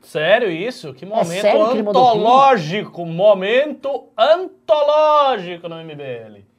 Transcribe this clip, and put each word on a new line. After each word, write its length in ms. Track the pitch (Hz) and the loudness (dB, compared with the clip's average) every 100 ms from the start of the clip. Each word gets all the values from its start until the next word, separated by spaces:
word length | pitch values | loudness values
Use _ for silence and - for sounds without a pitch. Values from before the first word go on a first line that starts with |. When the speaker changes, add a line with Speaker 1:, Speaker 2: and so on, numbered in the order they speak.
Speaker 1:
Sério 480 | _ 165 156 220 233 | _ -6 2 2 2
isso? 420 | 160 214 247 156 | -4 -8 -10 -16
Que 100 | 127 | -16
Speaker 2:
É 40 | 180 | -8
Speaker 1:
momento 320 | 220 175 180 | -4 -2 0
Speaker 2:
sério 240 | 208 220 214 | 0 2 0
que 40 | |
ele 80 | 240 | 0
mandou 180 | 208 254 254 | 0 2 2
pimba? 60 | 220 | 2
Speaker 1:
antológico. 800 | 214 262 277 247 151 196 214 - 170 | 2 4 4 2 -2 -8 -8 -12 -10
Momento 960 | 165 202 196 190 240 302 - 277 277 - - | 0 2 2 2 -2 -2 -6 -8 -8 -10 -2
antológico 1500 | 247 339 370 _ - 302 294 302 302 302 277 240 175 175 170 | 2 2 0 _ -2 0 2 2 4 4 2 0 -6 -12 -12
no 100 | 165 | -14
M 140 | 160 | -14
B 80 | 147 | -14
L. 440 | 139 120 113 104 101 | -12 -12 -14 -20 _